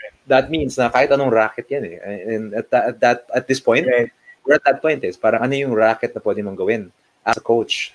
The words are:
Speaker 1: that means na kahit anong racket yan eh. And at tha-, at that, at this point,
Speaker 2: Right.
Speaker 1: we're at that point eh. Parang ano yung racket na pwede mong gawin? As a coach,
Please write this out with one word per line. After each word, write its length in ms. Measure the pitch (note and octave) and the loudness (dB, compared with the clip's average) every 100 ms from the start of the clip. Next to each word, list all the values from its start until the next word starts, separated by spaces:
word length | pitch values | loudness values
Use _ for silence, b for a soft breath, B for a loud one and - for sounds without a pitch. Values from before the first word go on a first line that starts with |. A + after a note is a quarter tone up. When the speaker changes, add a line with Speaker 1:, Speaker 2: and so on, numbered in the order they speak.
| B - - | B -12 0
Speaker 1:
that 180 | C3 C3+ | 2 2
means 300 | D#3+ C#3 - | -2 -4 0
na 100 | B2+ | 0
kahit 220 | B2 C#3 | 2 2
anong 240 | C#3 C#3 | 2 2
racket 320 | A2+ A2 - A#2+ | 2 2 -2 -8
yan 160 | C#3+ | -6
eh. 120 | G#2 E2+ | -6 -10
And 540 | G2 G2+ G2 A2 A2 | -12 -10 -6 -6 -6
at 160 | G#2+ A2+ | -8 0
tha-, 160 | B2 A2 | 0 0
at 20 | B2 | 0
that, 180 | B2 A#2+ - | 0 0 -2
at 100 | B2 - | -4 -2
this 80 | C3 | -2
point, 240 | - A#2 - | 2 2 2
Speaker 2:
Right. 180 | B2 A#2 - b b - | 2 0 -4 b b 0
Speaker 1:
we're 80 | D3 | 2
at 80 | |
that 160 | - C3+ | 2 0
point 220 | D#3 D3 | 0 -2
eh. 80 | F#2 F2+ | -4 -2
Parang 240 | A2+ A2+ | 0 2
ano 100 | B2 | 0
yung 220 | C#3 C#3 | -2 -2
racket 400 | A2+ A2 A2 A#2 | 2 2 2 -4
na 80 | A2 | -4
pwede 180 | G#2+ G2+ G2+ | -4 -2 -4
mong 100 | F#2+ | -4
gawin? 320 | F#2 A2+ F#2+ _ _ _ - | -2 -2 -4 _ _ _ -2
As 100 | A#2 | -2
a 80 | |
coach, 480 | - A#2 G#2+ - - | 0 0 0 -6 -8